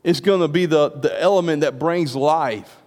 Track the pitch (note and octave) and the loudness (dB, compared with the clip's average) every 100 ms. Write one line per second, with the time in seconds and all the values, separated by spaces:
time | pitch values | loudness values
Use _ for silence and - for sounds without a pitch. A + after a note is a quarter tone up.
0 | F3 E3+ G3 F#3+ D#3+ E3 F3 D#3 C#3+ C#3 | -2 0 2 2 2 0 2 2 2 0
1 | C3+ - F3 G3 E3+ D3+ D3 C3 D#3+ F3 | -4 0 2 2 0 0 -2 -2 -4 -2
2 | D3+ C3 C#3+ D#3+ C#3 G#2+ F2 - | -4 -2 0 0 -2 -6 -12 -20